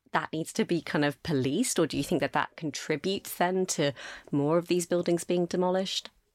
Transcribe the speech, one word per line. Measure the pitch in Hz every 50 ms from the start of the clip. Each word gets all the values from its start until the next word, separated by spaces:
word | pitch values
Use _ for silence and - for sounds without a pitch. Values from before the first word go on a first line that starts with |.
| _ _ -
that | 165 156 - -
needs | 160 160 - -
to | - 220
be | - 175 165
kind | - - - 170 147
of | 143 143 - _
policed, | - 156 135 127 135 139 185 254 - - -
or | 170
do | 160 - -
you | -
think | - 185 -
that | - 139 -
that | 151 - - -
contributes | - - 151 139 - - - 156 147 - 180 196 - - - -
then | - 180 180 185 185 185
to | 180 - - 151 143 139 - - - - - - - -
more | 143 143 147 160
of | 175 170 -
these | 175 180 170
buildings | - 180 175 170 - 170 170 -
being | - 180 175 175
demolished? | 170 - 180 180 180 185 190 190 185 - - - - - _ _ _ _